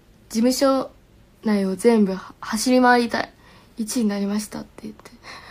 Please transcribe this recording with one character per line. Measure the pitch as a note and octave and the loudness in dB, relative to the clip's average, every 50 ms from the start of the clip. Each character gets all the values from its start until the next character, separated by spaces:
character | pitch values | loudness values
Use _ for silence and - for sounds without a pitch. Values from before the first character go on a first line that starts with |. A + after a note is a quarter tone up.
| _ _ _ _ _ _ | _ _ _ _ _ _
事 | - A3 | -2 0
務 | A3+ B3 B3+ | 2 2 2
所 | - C#4 C4+ C4+ C4 C4 - - _ _ _ _ _ _ _ _ _ - | 2 2 2 2 0 -2 -6 -12 _ _ _ _ _ _ _ _ _ -2
内 | G#3+ G#3+ G3+ G3 | 0 0 0 0
を | F#3+ F#3+ | -2 -4
全 | F#3 - A#3 A#3 A3+ G#3 | 2 2 4 4 6 4
部 | F#3 F#3+ | 2 0
は-、 | F#3+ - - - _ | -6 -10 -16 -20 _
走 | - - - G#3+ - B3+ | -12 -8 -6 -4 0 2
り | B3+ B3+ | 4 4
回 | B3+ B3 B3 A#3+ A#3+ | 6 6 4 4 2
り | A#3 | -2
た | - A3+ | -4 -6
い。 | - - - _ _ - - - _ _ _ - | -6 -8 -12 _ _ -20 -20 -20 _ _ _ -10
「一 | A3+ G#3+ - B3+ | -8 -6 -4 -2
位 | A#3 | -2
に | G#3 | -2
な | G3+ G3+ | -2 -4
り | G3+ | -4
ま | G3+ G3+ G#3+ | -4 -4 -6
し | G#3+ - | -6 -8
た」 | - A3+ G#3+ | -12 -14 -16
っ | |
て | - _ - - | -16 _ -18 -18
言 | A3 G#3+ | -18 -18
っ | |
て。 | - - - - A#3 _ - - - - - | -18 -20 -20 -20 -20 _ -20 -20 -20 -20 -20